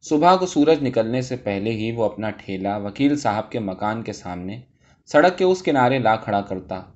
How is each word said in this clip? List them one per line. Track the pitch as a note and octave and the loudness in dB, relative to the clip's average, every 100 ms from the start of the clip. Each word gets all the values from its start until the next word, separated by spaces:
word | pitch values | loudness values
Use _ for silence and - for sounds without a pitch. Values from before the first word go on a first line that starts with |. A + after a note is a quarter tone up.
| - | 0
صبح | D3+ E3+ F#3 | 2 6 4
کو | F3+ | 2
سورج | - D3 D#3+ | 2 4 4
نکلنے | C3+ A2+ A2+ B2+ | 2 0 0 -2
سے | B2+ B2 | -4 -6
پہلے | G#2+ G2 G#2+ | -4 -4 -2
ہی | A2 A2 | -4 -4
وہ | A#2 G#2+ | -2 -2
اپنا | G2+ G#2+ G#2 | -2 -8 -8
ٹھیلا | - F#2+ G2 G#2 | -10 -6 -4 -4
وکیل | G2+ G2 C#3 C#3+ | -6 -2 0 0
صاحب | B2 G#2 A2 | -2 -4 -4
کے | B2 | -6
مکان | G#2 F2+ G#2 A2 | -6 -4 -4 -4
کے | G#2+ | -8
سامنے | G2+ F#2+ F2+ F2+ A2+ - _ _ _ _ | -12 -10 -10 -10 -12 -16 _ _ _ _
سڑک | - F3 F3+ | 4 4 4
کے | F#3 | 2
اس | F#3 | 2
کنارے | F3+ C#3+ B2 C3+ | 2 4 4 4
لا | A2+ A2 | 2 0
کھڑا | - G2+ | 0 -2
کرتا۔ | G2+ F#2+ F#2 F#2 F#2 | -2 -8 -8 -12 -12